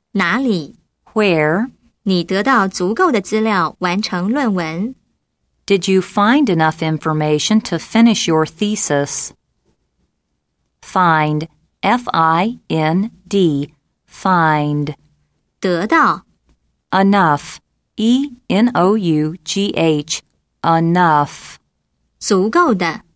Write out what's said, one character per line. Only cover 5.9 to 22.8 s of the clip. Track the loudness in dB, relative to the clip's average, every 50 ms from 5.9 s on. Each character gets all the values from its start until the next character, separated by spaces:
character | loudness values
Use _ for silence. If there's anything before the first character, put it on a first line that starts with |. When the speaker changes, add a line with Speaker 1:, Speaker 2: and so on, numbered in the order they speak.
| 0
Speaker 2:
you | 0
find | 0 0 -2 0 2 2 4 2 2
enough | 2 2 2 2 0 0 -2
information | -4 -4 -4 -4 -2 -4 -2 -2 0 0 0 0 0 2 0 0 0 -2
to | -6
finish | -6 -6 -2 2 4 4 4 4 2 0 0
your | 2 2 0 0
thesis? | -4 -6 -4 -4 -4 -4 -4 -2 0 0 -2 -2 -4 -8 -8 -8 -12 _ _ _ _ _ _ _ _ _ _ _ _ _ _ _ _ _ _ _ _ _ _ _ _ _ _ _ _ _
Find, | -16 -6 -2 0 2 4 4 2 2 0 -2 -2 -4 -6 _ _ _ _ _ -6
F | -2 0 0 0 -2 -4
I | -2 0 2 2 2 2 0 -2 -4 -8 _ -6
N | -2 0 0 0 0 0 -2 -4 -6 -14 _ -4
D, | 0 2 2 2 2 0 -4 -6 _ _ _ _ _ _ _ _
find. | -18 -6 -2 0 0 2 2 2 2 0 0 -2 -2 -2 -4 -4 -6 _ _ _ _ _ _ _ _ _ _ _ _ -6
Speaker 1:
得 | -4 -2 -2 -2 -2
到。 | 0 0 2 2 2 0 -2 -6 _ _ _ _ _ _ _ _ _ _ _ _ -4
Speaker 2:
Enough, | 0 2 2 4 4 4 4 4 2 0 -2 -8 -16 -18 _ _ _ _ _ _ _ -2
E | 0 2 2 2 0 -2 -8 -12 _ -2
N | 0 2 2 2
O | 2 2 2 2 2 2
U | 0 0 0 0 0 -2 -4 -8 -10
G | -8 -4 -4 -4 -2 -2
H, | 0 0 0 0 0 -2 -6 -10 -12 -12 _ _ _ _ _ _ _ -2
enough. | 0 0 2 2 2 2 2 2 4 4 2 0 0 -4 -14 -16 -16 -18 -20 _ _ _ _ _ _ _ _ _ _ _ -12
Speaker 1:
足 | -4 -2 0 0 0 2
够 | 2 2 2 2 2
的。 | 0